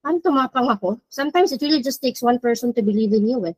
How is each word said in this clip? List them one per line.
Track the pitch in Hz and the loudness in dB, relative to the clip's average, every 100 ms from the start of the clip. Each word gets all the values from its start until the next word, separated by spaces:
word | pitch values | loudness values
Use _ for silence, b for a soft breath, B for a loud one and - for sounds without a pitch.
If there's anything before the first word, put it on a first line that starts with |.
| 285 | -2
Parang | 339 | 0
tumapang | 370 269 254 262 254 | 2 0 0 0 0
ako. | 208 185 220 _ | 0 -2 -6 _
Sometimes | - 285 359 359 | -6 -2 2 2
it | 254 294 | 0 0
really | 311 | 0
just | 247 262 262 | 0 -2 -4
takes | - | 0
one | 240 240 | 0 0
person | 240 233 247 240 | 0 0 -2 0
to | 208 | 0
believe | 208 220 214 | 0 2 2
in | 208 | 2
you | 254 | 0
eh. | 170 | -4